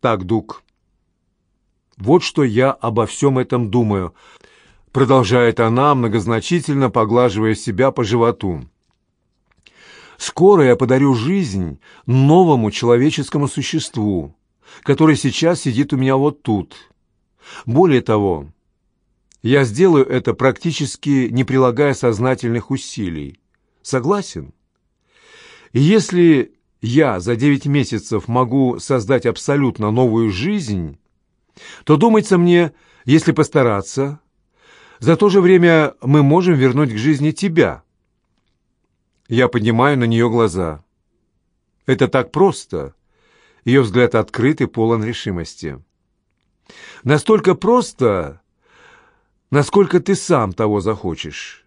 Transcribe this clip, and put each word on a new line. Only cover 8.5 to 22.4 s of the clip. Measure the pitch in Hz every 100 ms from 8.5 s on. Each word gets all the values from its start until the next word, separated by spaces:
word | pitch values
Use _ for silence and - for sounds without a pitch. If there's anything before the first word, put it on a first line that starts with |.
| 80 64 _ _ _ _ _ _ _ _ _ _ _ - - - -
«Скоро | - - 180 202
я | 135 120
подарю | 123 131 139
жизнь | 123 117 196 156 98 87 67 _ - -
новому | 127 135 170 180 135 107
человеческому | - 120 120 139 147 135 156 143
существу, | - 131 160 - - 104 92 73 _ _ _ _ -
который | - 135 160 147
сейчас | 139 - 160 175
сидит | 147 113 143
у | 139
меня | 131 135
вот | 143 143
тут. | - 107 87 - _ _ _ _ _ _ - - -
Более | 123 185 131
того, | 120 107 101 82 73 _ _ _ _ _ _ _ _ _
я | 113 127
сделаю | 127 110 185 156 131
это, | 127 120
практически | 113 131 117 165 151 135 - 147 139 123
не | 117
прилагая | 127 131 127 117 143
сознательных | 135 127 104 127 131